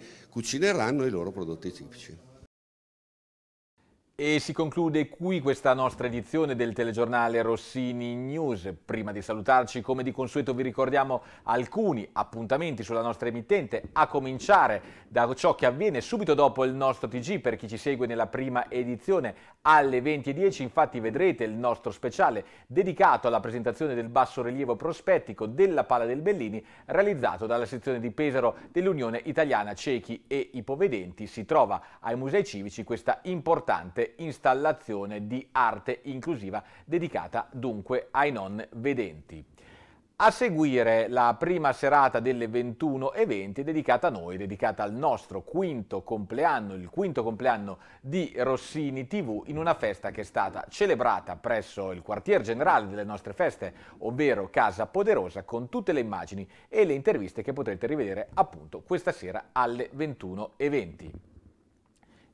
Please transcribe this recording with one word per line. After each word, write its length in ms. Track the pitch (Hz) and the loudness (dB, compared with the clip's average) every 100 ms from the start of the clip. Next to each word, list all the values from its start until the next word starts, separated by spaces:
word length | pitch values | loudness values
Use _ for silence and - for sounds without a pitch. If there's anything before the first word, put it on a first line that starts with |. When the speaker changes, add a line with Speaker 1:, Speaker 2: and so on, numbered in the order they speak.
| - - - | -8 -20 -14
Speaker 1:
cucineranno 720 | - 117 135 190 190 110 147 | -8 -4 0 2 2 2 0
i 60 | 135 | 0
loro 220 | 95 87 | -2 -4
prodotti 400 | 98 85 82 90 | -6 -6 -8 -10
tipici. 460 | - - - - 82 - - - _ _ _ _ _ _ _ _ _ _ _ _ _ _ _ _ - | -12 -16 -18 -20 -20 -20 -20 -20 _ _ _ _ _ _ _ _ _ _ _ _ _ _ _ _ -6
Speaker 2:
E 220 | 147 151 | 0 0
si 140 | - | 0
conclude 560 | 151 160 170 165 151 147 | -2 -2 0 2 2 0
qui 320 | - 175 185 | -2 -2 0
questa 320 | 139 131 139 | 0 2 4
nostra 340 | 131 127 - 123 | 4 2 0 -4
edizione 480 | 120 104 156 156 120 | -4 -4 0 0 0
del 160 | 117 | -2
telegiornale 680 | 110 117 110 117 120 117 117 | 0 -2 0 2 2 2 2
Rossini 760 | 113 113 - 131 127 120 120 120 | 2 0 -4 -6 -4 -4 -6 -6
News. 580 | 127 151 151 110 92 82 - | -6 -4 -2 -4 -6 -10 -6
Prima 260 | 113 104 | -6 -4
di 100 | 101 | -6
salutarci, 600 | 95 110 101 127 120 123 | -6 -2 4 6 4 -2
come 220 | 110 131 | -4 -2
di 100 | 127 | -2
consueto, 400 | 131 127 147 135 | -4 -4 -2 -2
vi 100 | 123 | -2
ricordiamo 580 | 131 110 131 139 135 127 - - | -2 0 2 2 2 -2 -6 -10
alcuni 640 | - 120 120 202 214 127 98 | -2 0 0 0 0 0 -2
appuntamenti 680 | - 104 113 113 135 170 120 | -4 -4 -4 -2 -2 -2 -6
sulla 200 | 113 117 | -4 -2
nostra 260 | 117 113 120 | -2 -2 -4
emittente, 600 | 117 113 202 131 120 - | -4 0 0 0 -6 -2
a 160 | - 151 | 2 2
cominciare 960 | 147 131 131 - 196 135 104 - - - | 2 -2 -2 4 6 6 2 -4 -20 -4
da 200 | 123 120 | 2 2
ciò 200 | 131 175 - | 4 2 4
che 100 | 135 | 2
avviene 340 | 127 208 139 | 4 2 0
subito 340 | - 233 185 | -2 -2 2
dopo 300 | 147 143 117 | 6 6 4
il 100 | 131 | 0
nostro 360 | 131 135 127 117 | 2 0 0 -4
T 100 | 123 | -6
G. 200 | 120 196 | -4 -2
Per 180 | - 110 | -2 -2
chi 100 | 113 | -4
ci 80 | 110 | -6
segue 320 | 147 135 123 | -4 -2 -2
nella 200 | 117 110 | -2 -2
prima 440 | - 135 123 - | -4 -4 -2 -2
edizione 640 | 123 123 120 - 190 127 95 - - | -4 -4 -4 0 0 0 -6 -16 -2
alle 360 | - 156 139 127 | 6 6 6 4
venti 300 | 127 151 135 | 2 -2 -2
e 40 | |
dieci, 300 | 139 196 196 | 0 2 0
infatti, 380 | 127 - 147 123 | -2 2 2 0
vedrete 420 | 110 113 185 127 | -2 2 2 2
il 80 | 110 | -2
nostro 400 | 107 123 113 - | -2 -2 -2 -4
speciale 540 | 104 123 - 175 110 - - - | -6 -4 2 2 0 -6 -12 -6
dedicato 600 | 131 190 175 190 131 123 | 0 0 4 6 6 4
alla 140 | 117 | 0
presentazione 540 | 113 117 120 117 156 120 | 0 -4 -2 -2 -2 -2
del 120 | 113 | 0
basso 340 | 120 127 - | 2 2 0
rilievo 360 | 120 131 135 113 | -4 -2 -2 -2
prospettico 680 | 160 160 - 180 - 104 110 | -4 -4 2 2 0 -8 -4
della 380 | 127 196 156 | 2 4 4
Pala 220 | - 123 117 | 2 2 2
del 160 | 131 | -2
Bellini, 440 | 165 196 110 107 - - - | 0 -2 -2 -6 -10 -14 -2
realizzato 600 | 160 202 170 120 90 110 | 2 2 2 0 -2 -2
dalla 180 | 117 117 | 0 -2
sezione 340 | 127 139 127 | -6 -4 -4
di 120 | 117 | -4
Pesaro 480 | 107 151 131 120 - - | -2 0 2 2 0 -4
dell'Unione 480 | 170 185 165 117 117 - | -2 0 0 -2 -4 -2
Italiana 480 | 143 156 117 104 | 0 2 2 0
Ciechi 500 | 101 - 123 - 117 - | -6 -2 -2 -4 -10 -6
e 260 | 139 - | -4 -4
Ipovedenti. 760 | 131 107 139 196 110 90 90 104 | -8 -6 0 0 0 -6 -10 -12
Si 160 | - | -8
trova 380 | 101 156 113 95 - - | 0 4 4 2 -8 -12
ai 160 | - 120 | -6 -4
Musei 300 | 135 151 - | -2 0 -2
Civici 400 | 101 101 - 104 | -4 -10 -8 -6
questa 340 | 113 - - | -4 -2 -2
importante 800 | 185 180 147 160 - 92 87 87 117 - | -2 -4 0 0 2 -2 -2 -2 -4 -4
installazione 1080 | 160 - 139 131 151 156 - 104 101 104 104 | -10 0 2 4 2 -2 -4 -6 -6 -8 -6
di 220 | 127 - | -6 -2
arte 500 | - 120 107 - 123 | 2 2 2 -4 -6
inclusiva 600 | 143 131 123 147 98 101 - - - | -6 -8 -6 -6 -6 -8 -10 -18 -4
dedicata 600 | 165 151 101 85 113 - | -4 -2 -4 -4 -6 -6
dunque 580 | 131 120 107 92 127 - | -6 -6 -6 -2 -4 -2
ai 200 | - 147 | 0 0
non 320 | 120 95 104 110 | 0 -6 -8 -10
vedenti. 680 | 117 123 135 101 78 - 80 73 _ - - - _ _ - | -6 -2 -2 -4 -6 -16 -18 -18 _ -20 -20 -20 _ _ 4
A 120 | 214 | 4
seguire 800 | 214 247 160 151 127 113 113 110 | 6 2 4 4 4 6 6 4
la 280 | 123 117 107 | 4 4 4
prima 340 | 165 - 139 | 0 2 0
serata 460 | 123 139 143 135 120 | 2 4 6 6 4
delle 280 | 117 123 117 | 0 0 0
ventuno 680 | 120 120 110 156 135 135 | -2 -2 -2 -2 -2 -2
e 120 | 202 220 | 0 0
venti 380 | 104 98 101 | 0 -4 -6
dedicata 420 | 143 156 135 123 175 | -4 -2 2 2 2
a 60 | |
noi, 260 | 110 85 92 | -2 -6 -8
dedicata 460 | 101 104 117 101 | -8 -2 -2 0
al 100 | 104 | -4
nostro 480 | 110 151 113 - 95 | -2 0 0 -4 -12
quinto 640 | - 165 190 131 101 98 | -6 -2 -2 -4 -6 -8
compleanno, 720 | - 110 98 117 165 139 104 95 | -6 -6 -4 0 2 2 -2 -8
il 120 | 90 | -8
quinto 360 | - 190 131 | -4 -2 -2
compleanno 560 | 113 110 127 117 101 95 - - | -2 0 2 2 -2 -10 -16 -18
di 320 | 131 170 160 - | -6 -2 -2 -2
Rossini 720 | 127 131 - 156 147 131 131 | 0 0 -4 -6 -4 -6 -6
T 160 | 208 | -4
V, 180 | 143 107 - | -4 -6 -6
in 100 | 147 | -2
una 160 | 165 | 0
festa 380 | 160 110 95 101 | 0 0 -4 -6
che 100 | 95 | -8
è 20 | |
stata 440 | 101 - 98 95 - | -6 -2 -2 -4 -8
celebrata 680 | - 202 147 123 113 110 87 | 0 2 4 4 2 -2 -6
presso 560 | - 113 101 - 95 | -2 -2 -2 -6 -6
il 120 | 92 | -6
quartier 380 | 85 107 - 196 | -6 -4 2 2
generale 460 | 104 117 147 143 104 | 2 0 4 4 2
delle 180 | 104 104 | -6 -6
nostre 280 | 104 - | -8 -8
feste, 400 | 101 170 - 95 - - - | -2 -2 -2 -8 -12 -20 -10
ovvero 520 | 110 123 147 110 95 | -6 0 2 2 0
Casa 340 | - 113 95 110 | 2 2 2 -4
Poderosa, 560 | 190 202 127 90 95 95 | 0 2 2 0 -6 -8
con 220 | 117 123 | -8 -6
tutte 260 | 247 196 | -4 0
le 80 | 156 | 0
immagini 460 | 113 95 - 98 95 - - | 0 -4 -8 -10 -12 -16 -4
e 160 | 214 196 | 2 2
le 80 | |
interviste 480 | 139 139 180 101 - | 2 2 0 0 -6
che 120 | - | -6
potrete 340 | 135 131 95 - | -4 -4 -2 -2
rivedere 420 | 151 104 95 107 - | -2 -2 -4 -4 0
appunto 460 | 190 - 78 - | 0 -2 -16 -14
questa 300 | - 180 - | -4 -2 -2
sera 380 | 170 90 101 - | -4 -6 -10 -4
alle 380 | 127 123 120 123 | 0 0 0 -6
ventuno 580 | 139 156 131 92 92 107 - | -6 -6 -6 -8 -8 -8 -4
e 120 | 143 | -2
venti. 420 | 139 90 - 82 - - - - _ _ _ _ _ _ _ _ | 0 -4 -8 -16 -18 -20 -20 -20 _ _ _ _ _ _ _ _